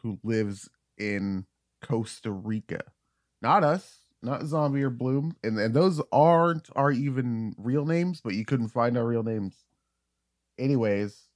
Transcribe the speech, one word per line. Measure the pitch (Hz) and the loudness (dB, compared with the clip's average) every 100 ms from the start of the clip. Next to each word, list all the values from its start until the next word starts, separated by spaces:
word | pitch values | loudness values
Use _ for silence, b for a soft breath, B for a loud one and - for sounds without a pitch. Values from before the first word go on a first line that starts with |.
who | 117 98 | -6 -6
lives | 107 113 104 98 - _ _ - | -2 0 -2 -4 -14 _ _ -8
in | 104 101 98 95 92 _ _ _ | -4 -2 -2 -4 -6 _ _ _
Costa | - 117 110 - 113 | -4 -4 -4 -8 -8
Rica. | 98 104 110 - - - _ _ _ _ _ | -6 -4 -6 -6 -10 -10 _ _ _ _ _
Not | 113 185 | 2 4
us, | 151 175 - - _ _ | 4 0 -4 -20 _ _
not | 117 139 151 | -6 -6 -4
Zombie | 156 147 139 | 0 0 0
or | 139 | -2
Bloom. | 120 127 135 156 165 | -2 -2 0 -2 -4
And, | 120 110 | -4 0
and | 107 | 2
those | 120 185 160 - | 4 4 2 0
aren't | 127 156 170 170 165 - - | 4 6 6 4 0 -4 0
our | 139 | 2
even | 131 139 131 123 113 110 - | 2 0 -2 -2 -2 -4 -6
real | 107 139 147 | -2 0 0
names, | 165 175 170 | 0 -2 -4
but | 113 98 | -4 -4
you | 110 | -2
couldn't | 135 113 | -2 0
find | 123 117 120 | 0 2 2
our | 117 | 0
real | 117 | 0
names | 113 110 98 - _ _ _ _ _ _ _ _ _ - | 0 -4 -6 -10 _ _ _ _ _ _ _ _ _ -4
anyways. | 131 139 110 101 104 - _ | 0 2 2 2 -2 -6 _